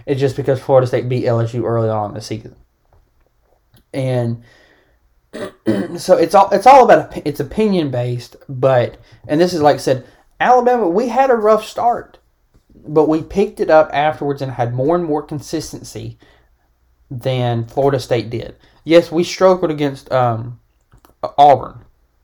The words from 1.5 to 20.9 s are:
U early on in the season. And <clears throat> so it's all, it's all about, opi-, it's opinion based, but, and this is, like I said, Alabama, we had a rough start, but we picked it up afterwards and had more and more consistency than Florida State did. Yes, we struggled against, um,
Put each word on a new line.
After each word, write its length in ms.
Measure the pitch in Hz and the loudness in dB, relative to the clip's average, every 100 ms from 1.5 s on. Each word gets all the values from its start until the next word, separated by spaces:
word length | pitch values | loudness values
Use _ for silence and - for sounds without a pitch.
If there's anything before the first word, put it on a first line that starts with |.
U 120 | 120 113 | -4 -2
early 240 | 117 110 | -2 -2
on 220 | 107 104 | -2 -6
in 40 | 101 | -10
the 60 | |
season. 340 | - 110 - - _ _ _ _ _ _ _ _ _ _ _ _ _ | -10 -12 -12 -20 _ _ _ _ _ _ _ _ _ _ _ _ _
And 500 | 135 131 127 117 117 - _ _ _ _ _ _ _ _ | -8 -4 -2 -4 -6 -12 _ _ _ _ _ _ _ _
<clears throat> 640 | - 196 - 214 202 175 175 | -14 -14 -8 -6 -6 -6 -8
so 180 | - 175 | 0 2
it's 180 | 165 | 4
all, 160 | 196 196 | 4 4
it's 140 | 196 240 | 4 8
all 200 | 277 220 | 8 8
about, 260 | 156 - | 4 2
opi-, 100 | - 151 | -8 -6
it's 160 | 139 | -6
opinion 500 | 131 - 214 185 147 | -6 -2 0 0 -2
based, 460 | 123 123 120 - - - | -4 -6 -8 -12 -20 -16
but, 500 | 131 135 127 117 - _ - - | -2 0 2 0 -6 _ -20 -4
and 140 | 151 | 0
this 120 | 180 | 0
is, 80 | 175 | 2
like 140 | 147 131 | 2 2
I 40 | |
said, 260 | 151 123 - _ _ - | 0 -4 -6 _ _ -4
Alabama, 480 | 180 247 247 247 185 | 2 2 2 0 0
we 220 | 180 247 | -2 -2
had 200 | 247 269 | 0 0
a 60 | 233 | 2
rough 300 | 208 214 - | 2 0 -2
start, 520 | - 233 220 - _ _ _ _ _ _ | -4 -2 -2 -8 _ _ _ _ _ _
but 360 | _ - 151 147 | _ -2 0 2
we 120 | 160 | 0
picked 380 | - 196 208 214 | -2 -2 -2 -2
it 100 | 190 | 4
up 200 | 156 156 | 4 4
afterwards 500 | - 151 151 143 139 | 0 -2 -2 -6 -6
and 120 | 131 | -6
had 200 | 123 120 | -4 -4
more 220 | 123 139 175 | -2 0 0
and 80 | |
more 180 | 165 151 | -2 -4
consistency 960 | 147 147 - 160 - - 117 113 117 - _ _ _ _ _ _ _ _ - | -6 -12 -8 -8 -8 -14 -16 -14 -14 -16 _ _ _ _ _ _ _ _ -16
than 540 | 127 131 127 120 117 113 | -8 -4 -2 -2 -4 -4
Florida 340 | 147 139 135 | -2 0 0
State 300 | - 123 107 | -2 -4 -4
did. 260 | 120 - - _ _ 147 | -10 -12 -16 _ _ 2
Yes, 260 | 165 170 | 4 4
we 140 | 156 151 | 0 -4
struggled 440 | - 190 180 175 | 2 2 2 0
against, 400 | 147 147 135 - | -2 -4 -6 -4
um, 480 | 131 123 113 120 120 _ _ _ | -2 0 -2 -8 -16 _ _ _